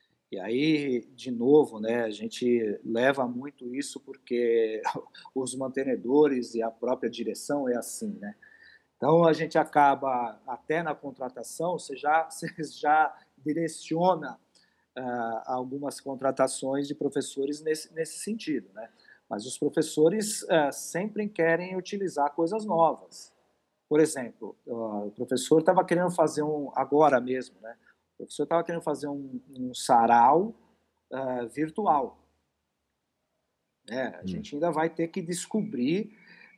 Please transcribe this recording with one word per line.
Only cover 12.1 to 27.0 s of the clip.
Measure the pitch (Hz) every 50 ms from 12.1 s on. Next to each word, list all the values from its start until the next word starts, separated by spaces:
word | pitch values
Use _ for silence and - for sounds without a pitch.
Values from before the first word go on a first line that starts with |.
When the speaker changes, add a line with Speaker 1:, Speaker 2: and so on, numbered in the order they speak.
| 156 165 160 156
Speaker 1:
<laughs> |
você | - - 165 165 - - 151
já | 135 - - - 147 151 156 156 143 - - _ _ _ _ 135
direciona, | 151 147 165 165 156 160 - - - 160 165 180 185 180 165 147 127 120 - _ _ _ _ _ _ _ _ _ _ -
ah, | 127 131 123 123 120 117 113 113 113 -
algumas | - 127 127 127 131 135 143 143 139 - -
contratações | - 139 139 123 131 135 131 - 135 131 - - - 131 135 143 143
de | 143 143
professores | - 147 139 - 143 131 - - 139 139 143 147 151 156
nesse, | 156 156 151 - - -
nesse | 160 160 - - -
sentido, | - 202 220 226 - 160 147 120 - - -
né? | 104 113 - _ _ _ - - _ _ -
Mas | - 104 110
os | 127 -
professores, | - 147 147 - 165 156 - - 151 156 165 208 220 208 214 - - - -
ah, | 185 160 147 139
sempre | 131 - - - - 165 196 214 - 214 208 208
querem | 208 - 165 165 165 165 180 185 185
utilizar | 185 180 - 208 196 196 170 - 143 139 147 -
coisas | - 165 165 208 220 214
novas. | 214 175 165 165 156 127 - - - - - - - _ _ _ _ _ _ _ _ _ _ _ -
Por | 151 151
exemplo, | 156 - - 139 123 113 - - 110 98 - _ - 139
ah, | 123 117 113 110 104 104 104
o | 104 -
professor | - 123 - 127 123 - - 156 160 160
tava | 190 180 180 170
querendo | - 170 175 180 175
fazer | 175 - 160 151 - 151 151
um, | 151 156 147 143 131 -
agora | 135 135 - 143 147